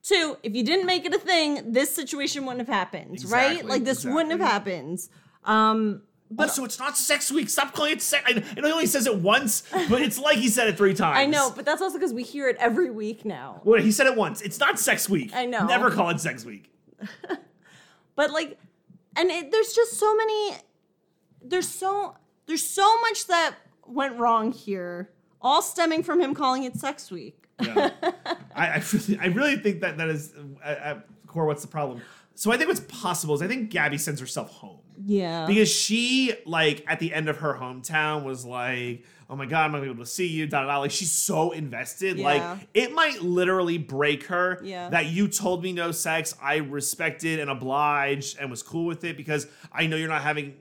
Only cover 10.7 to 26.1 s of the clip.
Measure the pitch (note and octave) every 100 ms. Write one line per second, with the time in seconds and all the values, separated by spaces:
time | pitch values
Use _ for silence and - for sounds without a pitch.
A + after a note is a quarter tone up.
10.7 | E3 G3 F3 E3+ D#3 C#4 D4 C4+ B3+ C#4
11.7 | D#4 F#4+ D4+ F4+ A#3 A#3 C#4+ C4+ A#3+ A#3+
12.7 | A3+ D#4 A3 G#3+ A3 G#3+ D3+ C3 F2 G3+
13.7 | A3+ G#3+ G#3 C4 A3+ F3 G#3+ G#3 - C#4+
14.7 | C4 - G#3+ - F3+ A#2 B3 B3 A#3 F#3
15.7 | B3 A#3+ F3 F3 D#3 D3+ B2 A2+ G2+ _
16.7 | _ _ _ G#3 - - F4+ - _ _
17.7 | - _ _ _ - C#4+ D4+ D4+ - _
18.7 | _ _ - _ - F4+ E4+ C#4+ A4 A4+
19.7 | A#4 A#4 - G#4+ G#4+ A4 G#4+ G#4 D4 _
20.7 | _ _ _ _ _ _ _ B3+ F4+ -
21.7 | - F#4+ G4+ G4 - _ _ - D#4+ -
22.7 | - G4 A4+ A#4 G#4 - E4+ D#4 - _
23.7 | _ - A#3+ C4+ A#3+ A#3 A3+ A3 - -
24.7 | F#3+ F3 F3 G3 _ _ _ B3+ D4+ F4+
25.7 | - E4 D#4+ E4+